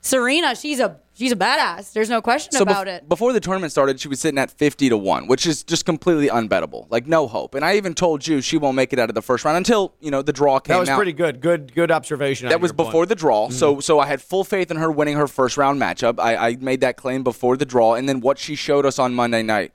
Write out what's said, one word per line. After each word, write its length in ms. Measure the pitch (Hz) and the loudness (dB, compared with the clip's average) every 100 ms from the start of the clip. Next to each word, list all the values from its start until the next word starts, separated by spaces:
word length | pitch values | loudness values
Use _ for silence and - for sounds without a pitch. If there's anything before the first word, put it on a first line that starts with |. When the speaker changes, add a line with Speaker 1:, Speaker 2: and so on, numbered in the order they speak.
| - | 0
Speaker 1:
Serena, 480 | 262 247 294 330 | 0 2 2 0
she's 280 | 233 302 285 | -2 -6 -2
a, 180 | 226 160 _ | -2 -2 _
she's 180 | _ 254 | _ -4
a 40 | 233 | 0
badass. 580 | 196 285 240 175 202 | 0 0 0 -4 -10
There's 160 | 214 220 | -4 -2
no 120 | 233 | -2
question 300 | 233 240 - | 0 -2 0
Speaker 2:
So 80 | 277 | 0
bef- 120 | 190 | 2
Speaker 1:
about 160 | 202 190 | 2 -2
it. 180 | 175 147 | -10 -4
Speaker 2:
before 240 | 175 233 | 0 2
the 80 | 240 | 0
tournament 320 | 175 190 170 | -2 -4 -4
started, 300 | 147 135 135 | 0 2 0
she 80 | 151 | -4
was 100 | 135 | -4
sitting 180 | 160 139 | -2 -2
at 140 | 127 | -4
fifty 380 | - 147 - 135 | 0 0 2 2
to 80 | 110 | 2
one, 300 | 95 73 73 | 2 -2 2
which 180 | 127 170 | 0 0
is 160 | 151 | -4
just 220 | - 170 - | -2 -4 -2
completely 420 | 165 - 165 143 | -2 2 2 2
unbettable. 600 | 113 110 - 78 62 62 | 0 0 0 -2 -8 -4
Like, 180 | 113 123 | -4 0
no 180 | 165 139 | 0 0
hope. 300 | 107 71 135 | -4 -6 -4
And 80 | |
I 140 | 151 208 | 0 0
even 160 | 190 | -2
told 340 | 156 180 151 156 | -2 -2 -2 -2
you 140 | 151 | -2
she 160 | 123 160 | 0 0
won't 180 | 143 131 | 0 0
make 160 | 131 | 0
it 80 | 131 | 0
out 80 | 113 | 0
of 60 | 110 | -2
the 60 | |
first 240 | - 120 156 | -2 -2 0
round 100 | 165 | 0
until, 380 | 185 233 190 _ | 2 2 0 _
you 100 | 156 | -6
know, 100 | 139 | -4
the 120 | 139 | -2
draw 260 | 135 143 135 | 2 2 2
came 140 | - 175 | 2 0
Speaker 3:
That 40 | |
was 80 | 180 | 2
Speaker 2:
out. 80 | 135 | 0
Speaker 3:
pretty 160 | 196 | 0
good. 260 | 147 170 127 | 0 -2 -2
Good, 340 | 160 170 139 | 0 -2 -2
good 160 | 156 165 | -2 0
observation 600 | 160 151 147 143 131 123 | 0 -2 -4 -4 -4 -2
Speaker 2:
That 60 | 165 | 0
Speaker 3:
on 60 | |
Speaker 2:
was 100 | 175 | 0
Speaker 3:
your 40 | 143 | -2
point. 120 | 160 | 0
Speaker 2:
before 160 | 160 175 | 2 0
the 100 | 214 | 0
draw. 300 | 160 110 113 | 2 2 0
Speaker 3:
Mm-hmm. 80 | 127 | 0
Speaker 2:
So, 240 | 156 143 | 2 2
so 200 | 139 151 | 2 2
I 80 | 139 | 2
had 140 | 139 | -2
full 220 | - 190 | -4 -4
faith 280 | 190 196 180 | -2 -2 -2
in 60 | 160 | -2
her 140 | 160 | -2
winning 240 | 147 147 147 | 0 0 0
her 120 | 143 | -2
first 280 | - 127 131 | 0 -2 2
round 260 | 139 143 | 0 2
matchup. 380 | 107 87 120 120 | -2 0 -2 0
I, 160 | 117 113 117 | 0 2 0
I 60 | 123 | -2
made 220 | 131 131 | -4 0
that 160 | 135 123 | 0 -2
claim 260 | 131 131 | -6 -2
before 320 | 127 113 123 131 | -4 -2 0 0
the 100 | 143 | 0
draw. 280 | 123 113 117 | 2 4 2
And 140 | 135 | 0
then 100 | 135 | 0
what 180 | 120 139 | 0 -2
she 180 | - 147 | -4 -8
showed 300 | - 143 139 | 0 2 2
us 140 | 131 | 0
on 140 | 127 | -2
Monday 280 | 123 120 117 | 0 0 0
night 300 | 110 107 90 | 0 -2 -2